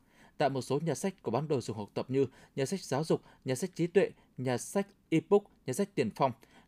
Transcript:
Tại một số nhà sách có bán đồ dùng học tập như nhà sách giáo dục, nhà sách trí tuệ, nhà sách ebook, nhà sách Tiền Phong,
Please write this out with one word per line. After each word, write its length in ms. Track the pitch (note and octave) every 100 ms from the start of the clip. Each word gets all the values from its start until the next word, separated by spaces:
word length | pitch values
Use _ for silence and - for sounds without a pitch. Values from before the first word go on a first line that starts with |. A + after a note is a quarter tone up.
| _ _ - -
Tại 120 | C#3+
một 120 | C3+
số 180 | - C#3+
nhà 160 | D#3+ C3
sách 200 | F#3+ -
có 80 | A#2+
bán 160 | B2 D#3
đồ 140 | C3+
dùng 160 | - G#2+
học 120 | G2+
tập 160 | A#2+ A#2
như 160 | C3+ C3+ - - C#3
nhà 100 | C3+
sách 160 | F#3+
giáo 220 | - C3+
dục, 180 | D#3+ D#3 - - C3
nhà 100 | C3
sách 200 | F3+ -
trí 120 | E3+
tuệ, 240 | G3 - - _ -
nhà 200 | B2+ A#2+
sách 300 | - G3+ G3+ _ _
ebook, 340 | D#3+ - G3+ - _ -
nhà 80 |
sách 220 | B2+ G3 -
Tiền 140 | A2+ -
Phong, 160 | C3+ - - -